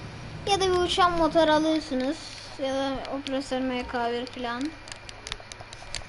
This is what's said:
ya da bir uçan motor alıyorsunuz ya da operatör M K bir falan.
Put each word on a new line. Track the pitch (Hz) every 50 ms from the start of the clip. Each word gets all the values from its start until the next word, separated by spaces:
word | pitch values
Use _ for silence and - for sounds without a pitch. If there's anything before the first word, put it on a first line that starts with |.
| - - - - - - - - - 403
ya | 392 370
da | 381
bir | 370 359 359
uçan | 359 349 - 392 359 349
motor | 349 339 320 302 330 330 320 311
alıyorsunuz | 311 302 311 320 311 311 311 - 254 254 254 277 320 - - - - - - - - -
ya | 269 269 269
da | 269 277 277 262 240 - - 269 277
operatör | 277 277 262 269 269 - 262 254
M | 262 262 247 247 247
K | - 262 240 233 233
bir | 240 240 254
falan. | 254 - 254 247 233 240 247 285 320 - - - - - - - - - - - - - - - - - - - - - - - - - - -